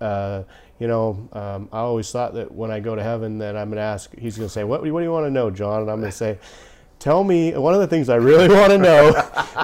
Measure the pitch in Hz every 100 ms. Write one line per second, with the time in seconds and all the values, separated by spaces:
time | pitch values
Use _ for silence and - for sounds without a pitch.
0 | 110 101 98 98 95 _ _ _ 117 113
1 | 113 98 113 107 101 98 101 110 120 117
2 | 107 120 120 113 107 - 110 107 110 110
3 | 107 117 110 107 107 104 104 107 107 104
4 | - - 113 104 107 110 104 143 156 160
5 | 170 165 147 135 113 95 101 107 107 107
6 | 107 95 110 104 - - - _ _ _
7 | 139 165 196 175 165 165 143 190 185 165
8 | 127 120 123 160 185 196 196 202 185 151
9 | 151 151 - - - -